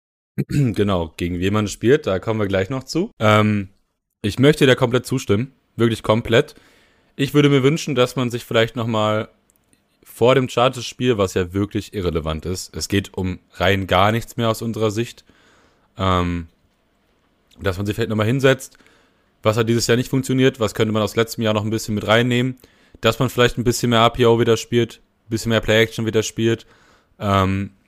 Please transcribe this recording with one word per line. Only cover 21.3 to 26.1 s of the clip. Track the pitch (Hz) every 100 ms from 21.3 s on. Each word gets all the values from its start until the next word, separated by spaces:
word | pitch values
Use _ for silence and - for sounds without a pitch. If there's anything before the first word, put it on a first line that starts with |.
| -
Jahr | 110
noch | 107
ein | 107
bisschen | 110 -
mit | 104 98
reinnehmen, | 113 123 120 127 131 _ _ _ -
dass | 113 -
man | 127
vielleicht | - 120 -
ein |
bisschen | 117 117 123
mehr | 113
R | 117
P | 123 120
O | 117
wieder | 117 113
spielt, | - 120 113 - _ _ -
ein |
bisschen | 110 113
mehr | 110
Play-Action | - 110 113 -
wieder | 110